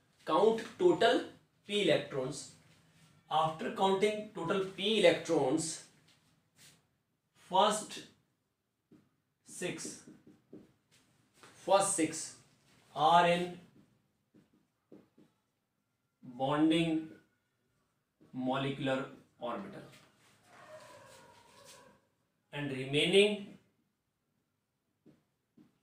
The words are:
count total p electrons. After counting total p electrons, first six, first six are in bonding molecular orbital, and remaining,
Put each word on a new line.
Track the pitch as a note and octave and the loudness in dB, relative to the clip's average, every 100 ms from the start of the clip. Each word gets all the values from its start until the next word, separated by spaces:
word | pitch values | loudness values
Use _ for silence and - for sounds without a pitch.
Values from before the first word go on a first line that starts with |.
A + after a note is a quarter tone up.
| _ _ - | _ _ -2
count | E3 A3 A3+ - - | 4 4 2 -4 2
total | F3+ D#3+ A3+ D4+ - - _ _ - | 2 4 4 2 -2 -14 _ _ -6
p | G#3 E3+ | -2 2
electrons. | C3+ - C#3 C3 - - - _ _ _ _ _ _ - | 2 0 -6 -6 -8 -14 -20 _ _ _ _ _ _ -4
After | D#3 D#3+ - A#3+ | -2 -2 -4 -8
counting | G3+ F#3+ F#3+ G#3 G#3+ - | 0 2 2 0 -2 -8
total | E3+ E3 G3 F3+ - | -8 -4 -2 -4 -4
p | G3+ G#3+ | -2 4
electrons, | F3 - - D#3 C3 D#3+ - - - _ _ _ _ _ _ _ - _ _ _ _ _ _ _ - | 4 4 0 0 0 0 -4 -10 -16 _ _ _ _ _ _ _ -20 _ _ _ _ _ _ _ -2
first | F#3 G#3+ - - - - _ _ _ _ _ _ _ _ - _ _ _ _ - | 2 4 2 -6 -14 -18 _ _ _ _ _ _ _ _ -20 _ _ _ _ -20
six, | - F3 - D#3 - - - - - _ - - _ _ _ _ _ _ _ - - | -10 -10 -8 -12 -16 -20 -20 -20 -20 _ -20 -20 _ _ _ _ _ _ _ -20 -14
first | - G3 F#3+ - | 2 4 4 0
six | D#3 - - - _ _ _ _ _ C#3+ | -2 -4 -12 -16 _ _ _ _ _ 0
are | D#3+ E3+ F3 | 4 6 6
in | F3 F3 - - _ _ _ _ _ _ _ _ _ _ _ _ - _ _ _ _ _ _ _ _ _ _ _ _ | 2 -2 -10 -20 _ _ _ _ _ _ _ _ _ _ _ _ -20 _ _ _ _ _ _ _ _ _ _ _ _
bonding | B2+ B2 C3+ D3 D#3+ E3+ E3 D#3+ - - _ _ _ _ _ _ _ _ _ _ - | -18 -8 -4 0 2 2 0 -2 -6 -16 _ _ _ _ _ _ _ _ _ _ -16
molecular | C3 B2+ C3+ C3+ C3+ C3+ C3 - - _ _ | -8 -4 -4 -4 -4 -4 -4 -6 -14 _ _
orbital, | A#2+ C#3 B2+ - - - - _ _ _ _ - D#5 D#5 C5 C5 C5+ B4+ - B4 _ - - - - _ _ _ _ _ _ | -10 -10 -12 -16 -20 -20 -20 _ _ _ _ -20 -20 -20 -20 -20 -20 -20 -20 -20 _ -20 -20 -20 -20 _ _ _ _ _ _
and | C#3+ C#3 | -8 -6
remaining, | C3 C3+ D3 E3 G3 G#3 G3+ - - _ _ _ _ _ _ _ _ _ _ _ _ _ _ _ _ _ _ _ _ _ _ | -6 -2 0 2 4 4 0 -10 -20 _ _ _ _ _ _ _ _ _ _ _ _ _ _ _ _ _ _ _ _ _ _